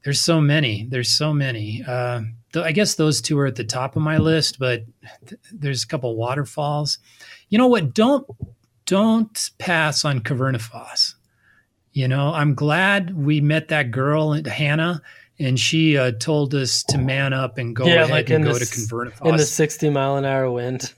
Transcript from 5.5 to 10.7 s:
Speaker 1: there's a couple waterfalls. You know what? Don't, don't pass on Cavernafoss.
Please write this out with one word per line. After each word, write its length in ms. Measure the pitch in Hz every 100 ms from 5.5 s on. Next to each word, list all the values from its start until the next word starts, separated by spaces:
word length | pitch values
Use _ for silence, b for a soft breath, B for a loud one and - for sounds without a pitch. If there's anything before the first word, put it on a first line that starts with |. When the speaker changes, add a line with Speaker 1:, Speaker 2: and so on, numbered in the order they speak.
Speaker 1:
there's 300 | 214 143 127
a 40 | -
couple 280 | 147 120 110
waterfalls. 840 | 117 139 143 - 147 147 151 - B B B B B
You 100 | 214
know 80 | 254
what? 260 | 233 147
Don't, 320 | 214 233 285 - - - - _ _ -
don't 640 | 190 220 226 214 - - -
pass 440 | - 165 156 -
on 160 | 151 131
Cavernafoss. 920 | 107 127 135 123 110